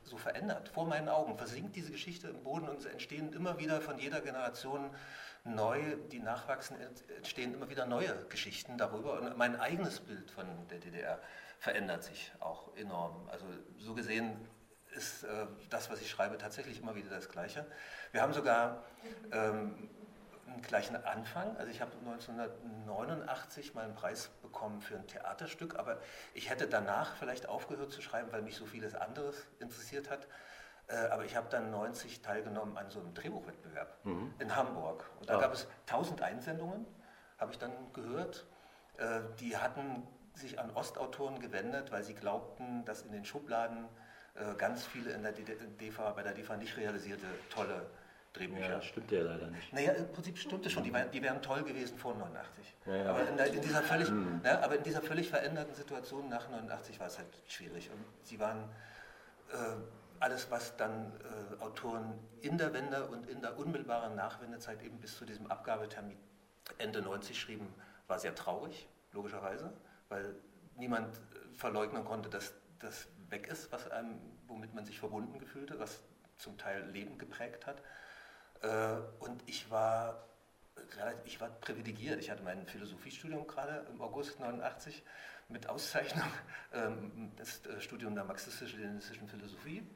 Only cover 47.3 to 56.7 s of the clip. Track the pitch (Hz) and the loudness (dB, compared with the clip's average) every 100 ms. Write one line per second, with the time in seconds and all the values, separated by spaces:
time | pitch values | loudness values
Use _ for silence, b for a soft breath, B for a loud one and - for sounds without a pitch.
47.3 | 90 - 110 92 90 85 B B B B | -6 -4 -2 0 0 -4 B B B B
48.3 | - 90 92 92 95 - - - 92 85 | -4 -2 0 2 2 0 -4 4 6 6
49.3 | 82 82 85 - 139 143 170 - 180 180 | 2 -2 -4 -4 6 6 6 4 -2 -4
50.3 | - - 190 196 - 120 120 127 131 131 | -4 -2 0 2 2 4 4 4 2 2
51.3 | 127 - 143 151 131 120 - 123 107 87 | 2 2 2 2 0 -2 -2 -2 -2 -2
52.3 | - - - - - 98 95 98 95 101 | -4 -8 -10 -16 -10 2 4 6 6 6
53.3 | - 143 - 151 151 156 165 104 104 90 | 8 6 6 6 6 8 6 8 6 6
54.3 | 85 123 - 139 147 - 151 - 165 165 | 6 8 8 8 6 6 2 4 2 6
55.3 | 143 143 160 147 143 139 131 - 139 139 | 4 4 2 0 -4 -4 -4 -2 -4 0
56.3 | 120 127 117 113 | 0 0 -4 -2